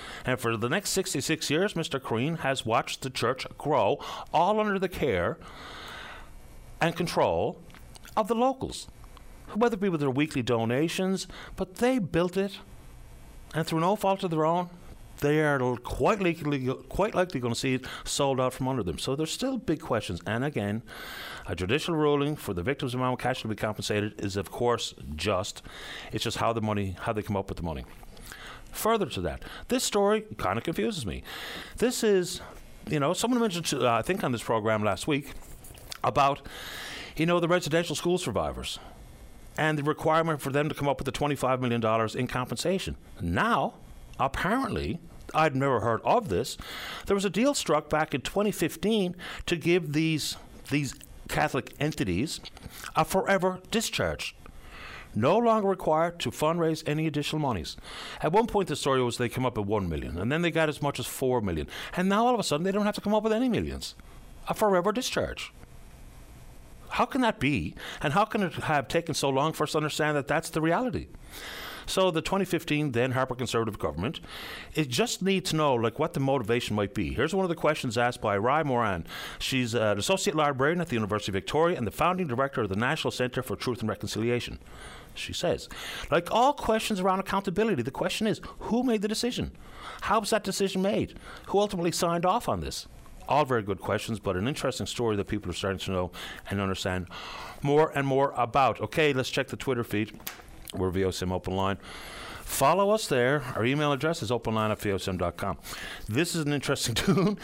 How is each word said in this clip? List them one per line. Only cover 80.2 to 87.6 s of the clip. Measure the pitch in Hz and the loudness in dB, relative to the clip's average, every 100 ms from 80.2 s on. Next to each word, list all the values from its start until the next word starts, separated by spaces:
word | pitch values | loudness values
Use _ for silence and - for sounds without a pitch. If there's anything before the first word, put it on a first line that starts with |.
| - 160 | 2 2
librarian | 147 131 139 175 | 2 4 2 2
at | 165 | 0
the | |
University | 117 107 104 107 | 0 0 0 0
of | |
Victoria | 98 - 147 170 180 | -2 0 2 2 2
and | |
the | 107 | -2
founding | - 156 185 175 | 0 2 2 0
director | 117 135 131 | 0 0 0
of | 107 | 0
the | 98 | 0
National | 123 156 135 | 0 0 -2
Centre | - 123 131 | 0 -2 -2
for | 120 98 | -4 -4
Truth | - 117 | -2 -2
and | 110 | -2
Reconciliation. | 98 101 104 117 120 - - - - - - - | -2 -4 -2 0 0 -2 -10 -14 -16 -16 -16 -14
She | - - | -12 -8
says, | - 175 98 - - - - - | -2 -2 -2 -4 -12 -10 -10 0
"Like | 165 170 | 0 4
all | 214 262 | 4 4
questions | 285 - 220 - 208 | 4 2 2 2 2
around | 190 185 | 2 2
accountability, | 185 196 202 180 | 0 -2 0 2